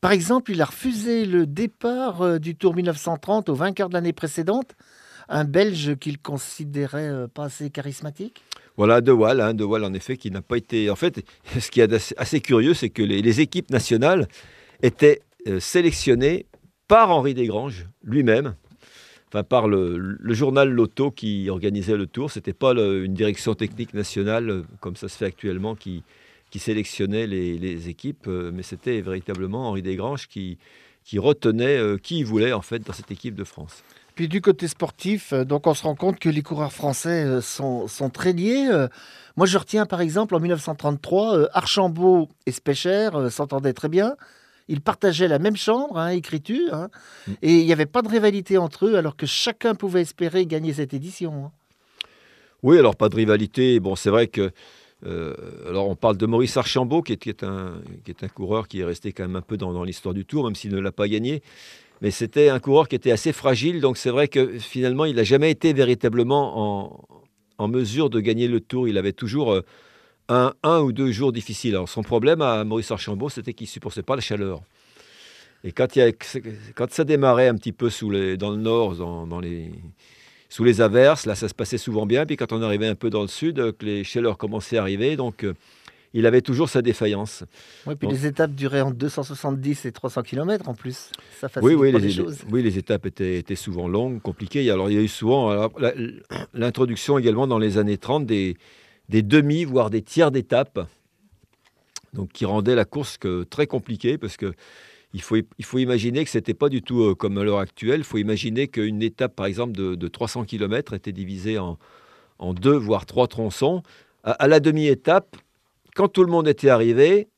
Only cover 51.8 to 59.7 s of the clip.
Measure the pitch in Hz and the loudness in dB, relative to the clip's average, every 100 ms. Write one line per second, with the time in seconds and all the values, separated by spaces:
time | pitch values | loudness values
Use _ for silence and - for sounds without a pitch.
51.8 | _ _ - _ _ _ _ _ 127 170 | _ _ -20 _ _ _ _ _ 6 8
52.8 | 127 101 107 104 110 107 107 - 127 120 | 8 6 0 2 2 2 2 0 4 4
53.8 | 95 95 - 104 117 - 95 - - - | 2 -2 2 4 2 0 -4 -4 -20 -20
54.8 | _ _ 92 85 80 - - - - 90 | _ _ -10 -8 -8 -10 -14 -16 -6 -4
55.8 | 98 92 117 101 107 117 127 - 123 135 | -2 0 0 2 2 2 2 0 0 0
56.8 | 127 156 160 110 - 101 101 98 92 85 | 0 0 -2 -6 -6 -10 -8 -8 -10 -12
57.8 | 85 87 - 87 95 - 95 107 107 95 | -16 -18 -16 -14 -14 -10 -4 -4 -4 -8
58.8 | 87 85 107 92 92 92 90 107 92 | -6 -6 -10 -10 -8 -8 -8 -8 -6